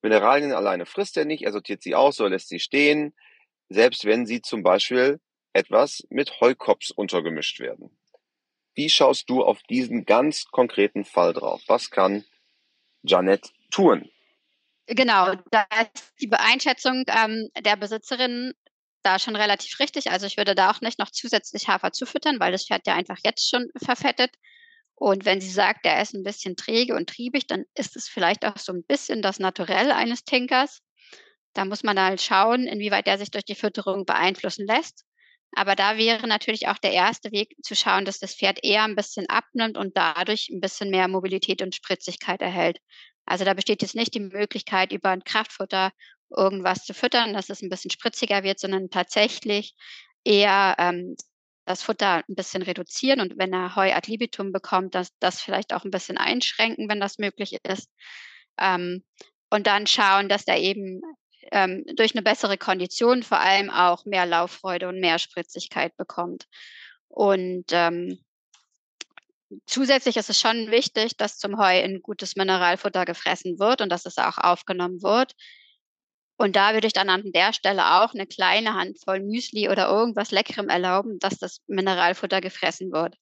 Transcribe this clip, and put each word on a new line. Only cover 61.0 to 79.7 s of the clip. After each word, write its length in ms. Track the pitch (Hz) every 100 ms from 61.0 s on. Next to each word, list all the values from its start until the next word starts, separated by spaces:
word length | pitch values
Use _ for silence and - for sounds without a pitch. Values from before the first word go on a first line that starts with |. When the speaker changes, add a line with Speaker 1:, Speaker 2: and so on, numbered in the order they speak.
| 330 302 _ _ -
Speaker 2:
ähm, 320 | 202 190 185 - -
durch 180 | 220
eine 80 | 226
bessere 360 | 208 208 202 196
Kondition 640 | - 185 180 - 233 254
vor 160 | 226 202
allem 300 | 190 196 202
auch 340 | - 180 175 214
mehr 220 | 190 180
Lauffreude 600 | 165 175 - 190 175 180
und 120 | 185
mehr 180 | 185 165
Spritzigkeit 800 | - - 170 - - - 170 _
bekommt. 480 | 190 - 175 - - - - - - _ _
Und, 580 | - 202 196 185 180 175
ähm, 480 | 175 170 170 180 185 _ _ _ _ _ _ _ _ - - _ _ _ 202 -
zusätzlich 520 | - 262 277 262 233
ist 120 | 208
es 100 | 208
schon 300 | 233 226 226
wichtig, 480 | 233 277 - 220 -
dass 200 | 208 -
zum 200 | 202 208
Heu 260 | 196 185
ein 180 | 185 190
gutes 340 | - 208 196 -
Mineralfutter 720 | 190 185 180 180 208 185 175
gefressen 540 | 170 - 175 185 175
wird 220 | 208 262
und 80 | 202
dass 160 | 180 180
es 120 | -
auch 200 | - -
aufgenommen 640 | 180 175 - 180 180 180
wird. 320 | 190 220 262 - - - _ _ _ _ _ _ _ _
Und 200 | 202 196
da 160 | 202
würde 140 | 220 214
ich 60 |
dann 160 | 202 196
an 220 | 185 202
der 220 | 165 190
Stelle 480 | 226 190 196 - 175
auch 120 | 226
eine 140 | 226 196
kleine 460 | - 185 196 226
Handvoll 480 | 208 180 - - 190
Müsli 480 | 202 220 240 214
oder 180 | 202